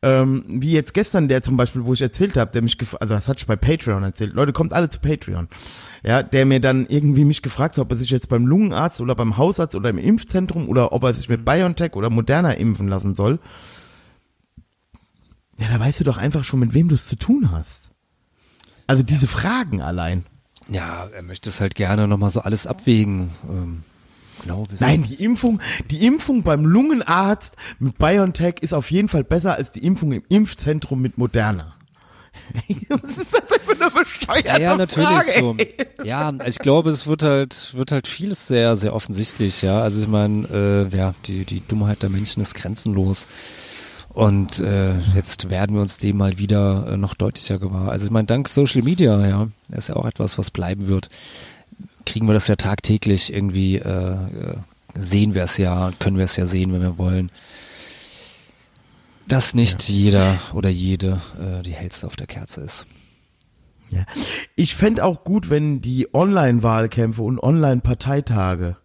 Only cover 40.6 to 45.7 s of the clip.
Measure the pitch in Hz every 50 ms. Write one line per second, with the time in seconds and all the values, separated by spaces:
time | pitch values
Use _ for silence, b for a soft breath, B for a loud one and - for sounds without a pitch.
40.6 | 101 101 101 101 101 95 92 95 95 95 90 - - - 98 92 95 - 98 95
41.6 | - - 110 107 104 104 104 - - 101 95 98 104 - - - 101 - - -
42.6 | - 90 104 - - 113 101 95 95 95 98 - - B B B B B B B
43.6 | B B B B B B B B B B - - 110 107 101 101 95 - - -
44.6 | 92 98 101 98 95 95 92 90 85 104 95 95 95 - - - - 95 92 92
45.6 | 101 101